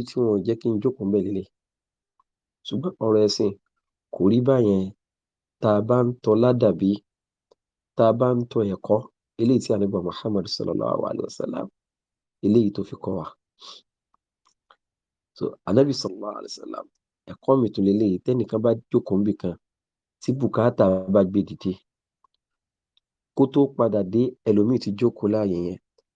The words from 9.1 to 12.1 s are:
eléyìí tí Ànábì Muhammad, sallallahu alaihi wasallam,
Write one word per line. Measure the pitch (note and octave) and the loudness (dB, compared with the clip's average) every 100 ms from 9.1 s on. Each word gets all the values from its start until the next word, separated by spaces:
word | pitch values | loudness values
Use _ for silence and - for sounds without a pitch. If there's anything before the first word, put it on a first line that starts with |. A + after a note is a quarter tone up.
| _ _ - | _ _ -2
eléyìí | A#2 B2+ | 2 2
tí | - | 2
Ànábì | G#2+ G2+ G2 | 0 0 -2
Muhammad, | F2 - A2+ G#2 E2+ | -4 -6 -4 -2 -4
sallallahu | - - D#2+ A1+ - | -6 -4 -4 -2 -2
alaihi | - - - | -4 -6 -8
wasallam, | - - - - _ _ _ _ | -8 -8 -8 -10 _ _ _ _